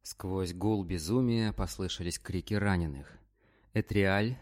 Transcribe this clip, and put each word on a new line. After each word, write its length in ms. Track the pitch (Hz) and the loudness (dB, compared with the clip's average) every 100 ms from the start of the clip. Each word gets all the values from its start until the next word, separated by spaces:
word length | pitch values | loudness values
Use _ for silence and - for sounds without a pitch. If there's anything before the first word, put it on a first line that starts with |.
Сквозь 500 | - - 95 95 90 | -16 -10 -4 -2 -2
гул 300 | 87 104 107 | 0 0 2
безумия 680 | 87 90 78 123 123 117 110 | 0 -4 0 2 4 2 0
послышались 680 | - 95 - 92 - 87 - | 0 -4 -4 -6 -4 -6 -6
крики 340 | - 90 - | -4 -6 -2
раненых. 640 | 104 101 90 82 69 - - _ _ _ _ _ | 0 2 2 0 -4 -14 -20 _ _ _ _ _
Этриаль, 640 | 113 - 104 98 98 110 127 | -2 0 2 4 4 0 -4